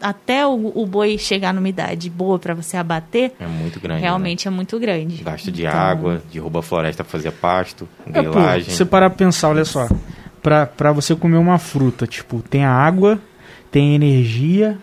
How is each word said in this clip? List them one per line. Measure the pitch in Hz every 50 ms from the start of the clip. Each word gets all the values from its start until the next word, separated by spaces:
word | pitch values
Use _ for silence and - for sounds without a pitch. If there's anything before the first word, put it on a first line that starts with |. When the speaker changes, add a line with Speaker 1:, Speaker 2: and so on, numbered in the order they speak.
Speaker 1:
até | - 202 196 202 - - 254 269 285
o, | 277 262 226 214 220 -
o | 220 226
boi | 190 185 202 208 208 214 208
chegar | - - 196 196 190 185 190
numa | 190 185 190
idade | 190 185 - 180 175 170 170 180
boa | 170 175 185 190 190 180
pra | 185 180 170
você | 170 160 - -
abater, | 180 170 165 165 160 165 - - 233 254 254 254 -
Speaker 2:
É | 175 170
muito | 165 160 160 165 160 -
grande, | - 170 165 160
né? | 175 175
Speaker 1:
realmente | 180 185 190 175 170 180 -
é | 196
muito | 190 185 190 - - 233
grande. | 240 220 185 165 156 165 170 156 160
Speaker 2:
Gasto | - - - - 196
de | 180 - 82
Speaker 1:
Então | 78 76 82
Speaker 2:
água, | 92 95 90 80 80 87 85 80 78 80 80
derruba | 80 80 82 80 82
a |
floresta | 80 - 92 85 80 80 78 80
pra | 82 -
fazer | - 82 76 78
pasto, | - - - 90 90 92 92 - - - - - - - - -
Speaker 3:
É, | - - -
pô, | 80
Speaker 2:
grilagem. | - - - - 180 180 170 190 180
Speaker 3:
você | 170 180
parar | 180 196 190 185 190
pra | 185 - 196
pensar, | 185 165 - - 151
olha | 151 156 156
só. | 156 - 143 123 117 - - - - - - - - - - -
Pra, | 156 151 151 147
pra | 131 - - 151 147
você | 147 147 143 - 165
comer | 165 170 170 165 165
uma | 170 175 180 165
fruta, | - - - 139 135 127 120 - 120
tipo, | - - - - - 123 117
tem | 113 - - 139 143
a | 135
água, | 127 127 139 156 180 185 190 202 220 208 - - - - - - - - - -
tem | - 143 143 147 147
energia, | 147 147 143 135 131 123 113 113 120 139 160 180 202 214 214 214 196